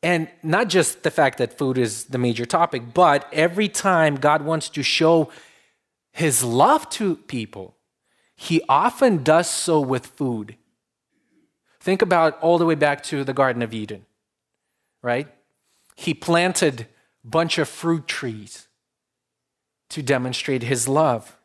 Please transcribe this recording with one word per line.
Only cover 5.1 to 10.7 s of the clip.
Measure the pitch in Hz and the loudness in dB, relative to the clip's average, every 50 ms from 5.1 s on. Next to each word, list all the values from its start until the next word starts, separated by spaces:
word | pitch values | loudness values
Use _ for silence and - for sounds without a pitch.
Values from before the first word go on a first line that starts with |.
| 165 165 151 - - - - - _ _ _ _ _ _ _ _ _ _ _ _ _ | 4 4 2 0 -4 -20 -20 -20 _ _ _ _ _ _ _ _ _ _ _ _ _
his | - 165 160 131 - - | -2 -2 0 0 0 -2
love | 120 117 117 139 220 294 - - - | 0 2 4 4 4 4 2 0 -6
to | - - 220 196 165 | -8 -4 -4 -4 -4
people, | - _ _ - 123 110 101 - 104 95 92 _ _ _ _ _ _ _ _ _ _ _ _ _ | -4 _ _ -8 -8 -8 -8 -12 -16 -18 -18 _ _ _ _ _ _ _ _ _ _ _ _ _
he | _ - - 170 160 - - | _ -6 0 0 0 2 2
often | 135 143 175 233 - - 277 254 214 165 127 | 2 2 2 0 0 2 2 2 2 2 4
does | 147 156 165 175 - | 4 4 4 4 0
so | - - - - 165 156 | -4 -6 -2 0 0 0
with | 143 127 131 127 - | 2 0 -2 -4 -4
food. | - - - 147 131 120 110 104 104 110 _ _ _ | -8 -10 -6 -4 -4 -4 -6 -8 -12 -16 _ _ _